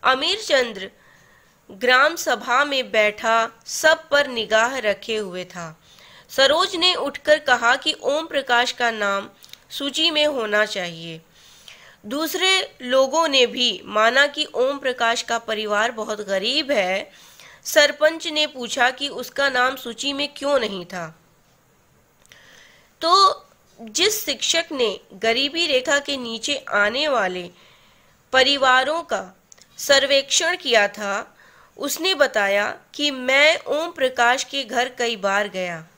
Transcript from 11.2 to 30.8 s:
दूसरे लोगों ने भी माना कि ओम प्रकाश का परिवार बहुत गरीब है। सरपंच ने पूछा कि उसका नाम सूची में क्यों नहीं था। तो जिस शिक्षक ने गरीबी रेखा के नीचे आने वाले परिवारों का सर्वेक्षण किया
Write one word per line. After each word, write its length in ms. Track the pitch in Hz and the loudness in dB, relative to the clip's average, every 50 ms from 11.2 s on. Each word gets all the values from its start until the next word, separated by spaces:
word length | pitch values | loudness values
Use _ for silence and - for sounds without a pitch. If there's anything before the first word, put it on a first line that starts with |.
| 165 _ _ _ - - - - - - - - - - - _ _ | _ _ _ _ -20 -20 -20 -20 -20 -20 -20 -20 -20 -20 -20 _ _
दूसरे 720 | 208 233 285 320 320 - 370 359 381 381 381 - - - _ | -8 -4 -4 -4 -4 -2 -2 0 2 2 0 0 -4 -12 _
लोगों 460 | 254 247 254 262 269 262 262 320 330 320 | -6 0 2 2 2 2 2 0 0 2
ने 180 | 277 269 247 | 4 2 2
भी 360 | 240 - 254 247 240 202 - - | 2 2 -2 -2 -2 -2 -4 -10
माना 420 | - 202 208 214 233 247 262 285 294 | -6 0 2 2 4 4 4 2 2
कि 200 | 285 302 302 - - | 0 -6 -8 -6 -2
ओम 220 | - 247 262 285 277 | -2 0 0 -2 -4
प्रकाश 440 | 277 262 247 - 247 226 233 233 | -4 -6 -4 -2 0 0 0 -2
का 160 | - - 233 226 | -4 -4 -4 -4
परिवार 540 | 226 - 220 214 214 208 208 202 220 240 | -4 -4 -6 -6 -4 -2 0 0 0 -2
बहुत 300 | 240 220 214 233 214 208 | -2 -6 -8 -8 -8 -8
गरीब 500 | 208 190 196 190 185 226 262 302 320 254 | -6 -4 -4 -2 -2 0 -2 -2 -2 0
है। 400 | 285 226 190 180 190 196 - - - - - - - _ - - - - _ | 0 0 0 0 -2 -4 -6 -10 -18 -20 -20 -20 -20 _ -20 -20 -20 -16 _
सरपंच 640 | - - 320 294 285 277 - 302 311 330 320 320 339 | 0 4 4 4 4 2 2 2 2 2 0 -8 -6
ने 200 | 302 302 302 294 | -2 -2 -2 -2
पूछा 420 | 294 262 240 220 - 277 240 254 | -4 -8 -8 -8 0 2 2 0
कि 180 | 254 254 277 285 | 0 -2 -8 -8
उसका 420 | 214 - 247 - - - 277 277 | -8 -8 -12 -10 -4 -2 -2 0
नाम 260 | 262 247 247 262 269 | 2 2 0 0 0
सूची 380 | 262 - 240 226 - - 277 285 | -4 -10 -12 -10 -6 -6 -6 -4
में 200 | 277 294 285 285 - | -4 -6 -6 -6 -6
क्यों 220 | 269 285 285 269 | -2 0 0 0
नहीं 260 | 233 208 196 190 175 | 0 -2 -6 -8 -12
था। 340 | 170 190 180 170 156 160 _ _ _ _ _ _ _ _ _ _ _ _ _ _ _ _ _ _ _ _ _ _ _ - - _ - - - - - _ _ _ _ _ _ | -12 -12 -12 -12 -12 -14 _ _ _ _ _ _ _ _ _ _ _ _ _ _ _ _ _ _ _ _ _ _ _ -20 -20 _ -20 -20 -20 -20 -20 _ _ _ _ _ _
तो 440 | - 330 359 392 392 381 - - - _ _ _ _ _ _ _ | 0 4 6 6 6 4 4 0 -12 _ _ _ _ _ _ _
जिस 440 | 233 220 214 294 349 427 415 - - | -20 -8 -2 0 0 0 0 -2 -4
शिक्षक 400 | - 269 - - - - 330 330 - | -6 -6 -4 -2 -2 0 -2 -2 -4
ने 280 | 320 269 247 214 185 - _ _ - | -2 -2 -2 -2 -2 -6 _ _ -14
गरीबी 540 | 190 190 226 233 247 277 285 285 330 339 311 | -4 -2 0 0 0 0 -2 -2 -2 -2 0
रेखा 320 | 285 254 254 - 285 285 | 0 0 2 2 0 0
के 180 | 285 285 285 269 | 0 -2 -6 -6
नीचे 480 | 247 233 226 226 226 - 285 262 - - | -6 -8 -10 -8 -6 -6 -6 -6 -6 -4
आने 380 | - 208 208 208 220 262 302 302 | 0 0 2 2 0 0 -2 0
वाले 420 | 269 233 196 185 180 180 175 175 _ _ _ _ _ _ _ _ _ _ _ _ _ _ _ _ - | 0 0 0 -2 -4 -6 -10 -12 _ _ _ _ _ _ _ _ _ _ _ _ _ _ _ _ 4
परिवारों 680 | 262 254 269 285 277 262 262 254 254 262 269 311 339 | 4 4 4 4 2 4 6 6 4 4 2 -2 -4
का 360 | 330 - 233 190 190 185 - _ _ _ - _ _ _ _ - | -4 -4 -6 -6 -6 -10 -18 _ _ _ -20 _ _ _ _ -12
सर्वेक्षण 800 | - - 277 269 262 269 277 277 269 277 - - 349 330 359 | 0 4 4 4 4 4 2 2 2 2 0 0 2 0 -2
किया 320 | - - 277 233 220 | -2 -2 2 4 4